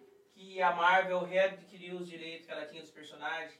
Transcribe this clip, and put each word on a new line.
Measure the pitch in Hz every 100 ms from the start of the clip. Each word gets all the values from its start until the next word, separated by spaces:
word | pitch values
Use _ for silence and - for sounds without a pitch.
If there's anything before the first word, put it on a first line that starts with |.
| - _ _
que | _ 190 190
a | 180
Marvel | 175 170 185 185 180
readquiriu | 175 185 190 185 - 185 180 180
os | 175
direitos | 165 160 165 -
que |
ela | 156 151
tinha | 160
dos | 151
personagens, | 151 147 143 151 160 160 -